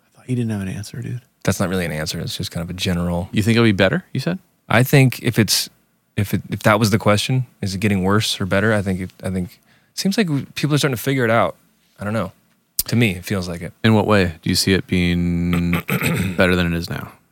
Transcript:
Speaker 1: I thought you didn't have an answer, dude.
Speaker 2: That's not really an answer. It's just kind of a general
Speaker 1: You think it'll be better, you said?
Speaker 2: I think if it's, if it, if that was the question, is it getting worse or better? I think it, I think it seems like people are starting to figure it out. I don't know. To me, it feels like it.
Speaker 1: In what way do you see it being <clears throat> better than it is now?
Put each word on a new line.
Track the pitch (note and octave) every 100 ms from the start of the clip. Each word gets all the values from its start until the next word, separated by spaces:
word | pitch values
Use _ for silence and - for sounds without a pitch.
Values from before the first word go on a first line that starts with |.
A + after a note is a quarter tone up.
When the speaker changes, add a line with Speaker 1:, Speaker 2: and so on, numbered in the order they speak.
| _
Speaker 1:
I | _
thought | -
you | B2
didn't | A#2
have | G#2
an | F#2+
answer, | F#2 G2+ -
dude. | A2+ A#2+ - _
Speaker 2:
That's | - -
not | F#2+
really | F#2
an | E2+
answer. | D#2 D#2+ E2+
It's | D2 -
just | E2+
kind | F2
of | E2+
a |
general | F2+ F#2+ F2 F2 F2 E2+
Speaker 1:
You | G#2+
think | G#2 A#2
it'll |
be | A#2
better, | F#2+ F#2+ F#3 -
you | -
said? | E3 F#3 _ _ -
Speaker 2:
I | A2
think | C3 C#3+ C3 -
if | - A2+
it's, | G2 - - _ _ _ _ -
if | G2+
it, | G2 -
if | F2+
that | A2 G#2+
was | A2+
the | G#2
question, | G#2+ G#2 - C3 B2 _
is | G2
it | F#2+
getting | G#2 G2
worse | F#2 G2+ G#2+ -
or | F#2+
better? | G2 G#2+
I | G#2+
think | F#2+ F#2
it, | F#2 -
I | G2
think | F#2 F2 - _ _ _
it | -
seems | G3 G3
like | F#3 C#3 - -
people | D3
are | D3
starting | D3 B2
to |
figure | - C#3
it | A#2
out. | A2+ F#2 - _ _ _ -
I |
don't | G2
know. | A2 E2 - _ _ _ - -
To | A#2
me, | A#2 F2+
it |
feels | - G2+ F2
like | E2+
it. | F2 -
Speaker 1:
In | A2
what | A2 G2+
way | G#2 F2 D#2
do | -
you | F2+
see | -
it | F#2+ -
being | F#2 F2 F2 F2 F2 F2 F2 F2
<clears throat> | F2 - - D#2 D3 F#2+ F2+
better | F#2 F2+
than | E2+
it | E2+
is | E2
now? | - - - _